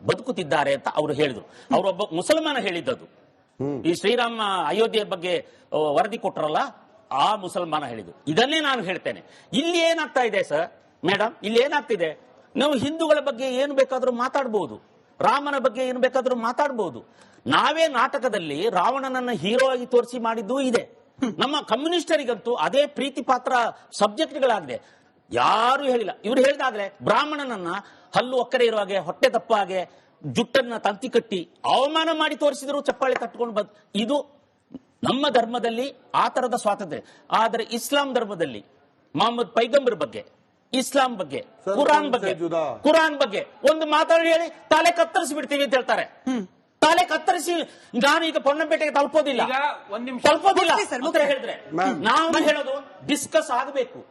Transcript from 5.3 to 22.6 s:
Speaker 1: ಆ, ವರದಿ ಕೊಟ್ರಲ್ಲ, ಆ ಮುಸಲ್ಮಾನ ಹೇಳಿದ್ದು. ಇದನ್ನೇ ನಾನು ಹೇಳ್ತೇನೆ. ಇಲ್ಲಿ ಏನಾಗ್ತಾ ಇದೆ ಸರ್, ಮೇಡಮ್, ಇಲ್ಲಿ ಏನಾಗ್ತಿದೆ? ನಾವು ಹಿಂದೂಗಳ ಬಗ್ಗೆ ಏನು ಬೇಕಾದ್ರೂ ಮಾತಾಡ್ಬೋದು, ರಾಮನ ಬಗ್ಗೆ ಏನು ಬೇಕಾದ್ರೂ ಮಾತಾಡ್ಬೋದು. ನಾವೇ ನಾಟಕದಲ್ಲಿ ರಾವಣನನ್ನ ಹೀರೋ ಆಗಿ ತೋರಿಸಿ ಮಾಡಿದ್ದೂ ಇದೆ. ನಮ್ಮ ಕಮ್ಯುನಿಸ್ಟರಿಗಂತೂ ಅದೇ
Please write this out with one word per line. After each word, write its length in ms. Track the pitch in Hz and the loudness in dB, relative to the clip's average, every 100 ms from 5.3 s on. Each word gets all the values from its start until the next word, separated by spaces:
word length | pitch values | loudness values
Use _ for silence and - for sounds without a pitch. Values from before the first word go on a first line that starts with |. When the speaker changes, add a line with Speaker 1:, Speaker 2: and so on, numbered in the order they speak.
| 170 - _ _ | -4 -6 _ _
Speaker 1:
ಆ, 40 | 147 | -2
ವರದಿ 420 | 151 143 - 226 | 0 2 0 -2
ಕೊಟ್ರಲ್ಲ, 380 | 196 - 151 165 269 - - - _ | -6 -4 -4 -2 -4 -8 -20 -20 _
ಆ 240 | 131 170 214 | 0 0 0
ಮುಸಲ್ಮಾನ 480 | 185 190 175 151 | -4 -6 -4 -4
ಹೇಳಿದ್ದು. 280 | 139 117 92 - - | -6 -10 -14 -14 -2
ಇದನ್ನೇ 320 | 160 254 320 | 2 2 2
ನಾನು 220 | 294 262 | 0 -2
ಹೇಳ್ತೇನೆ. 400 | 180 170 143 104 - - - | -2 -6 -6 -8 -14 -20 -6
ಇಲ್ಲಿ 260 | 202 330 349 | -2 0 2
ಏನಾಗ್ತಾ 420 | 330 330 302 - | 2 2 0 0
ಇದೆ 220 | 240 196 | 0 0
ಸರ್, 280 | 180 147 175 - _ _ | -2 -2 -4 -8 _ _
ಮೇಡಮ್, 300 | 165 196 208 - | 0 2 0 -2
ಇಲ್ಲಿ 200 | 202 226 | 0 2
ಏನಾಗ್ತಿದೆ? 580 | 277 302 285 208 160 147 - - _ - | 4 0 -2 -2 -2 -4 -16 -20 _ -2
ನಾವು 180 | 285 | 0
ಹಿಂದೂಗಳ 440 | 277 277 320 320 302 | 2 -2 -2 2 2
ಬಗ್ಗೆ 340 | 277 233 262 | 2 -4 -4
ಏನು 200 | 247 285 | -2 0
ಬೇಕಾದ್ರೂ 380 | 269 262 254 247 | 2 0 2 -2
ಮಾತಾಡ್ಬೋದು, 760 | 240 254 285 254 214 151 107 _ _ _ _ | -2 -2 -2 -2 -4 -4 -10 _ _ _ _
ರಾಮನ 340 | 185 262 285 277 | 2 2 0 0
ಬಗ್ಗೆ 300 | 247 220 254 | -2 -2 -4
ಏನು 120 | 254 | 0
ಬೇಕಾದ್ರೂ 360 | 254 262 247 247 | 0 2 0 0
ಮಾತಾಡ್ಬೋದು. 680 | 226 254 294 247 185 117 - _ - - 113 | -2 0 0 0 -4 -6 -18 _ -20 -14 2
ನಾವೇ 420 | 156 240 311 320 | 4 4 4 2
ನಾಟಕದಲ್ಲಿ 800 | 254 247 269 240 202 160 143 214 | 2 0 0 -2 -2 -4 -2 0
ರಾವಣನನ್ನ 600 | 185 190 269 269 254 247 | 2 2 0 -2 -4 -4
ಹೀರೋ 400 | 208 170 247 269 | -4 0 2 2
ಆಗಿ 160 | 254 247 | 0 2
ತೋರಿಸಿ 320 | 240 240 247 | 2 2 -4
ಮಾಡಿದ್ದೂ 420 | 226 226 202 262 | -4 -4 -4 -2
ಇದೆ. 520 | 262 226 - - _ _ 254 165 | 0 0 -2 -18 _ _ -6 -2
ನಮ್ಮ 220 | 240 294 | -2 -2
ಕಮ್ಯುನಿಸ್ಟರಿಗಂತೂ 960 | 220 320 311 349 302 311 247 233 233 | -2 -2 0 -2 0 -2 0 -4 -4
ಅದೇ 320 | 240 | -2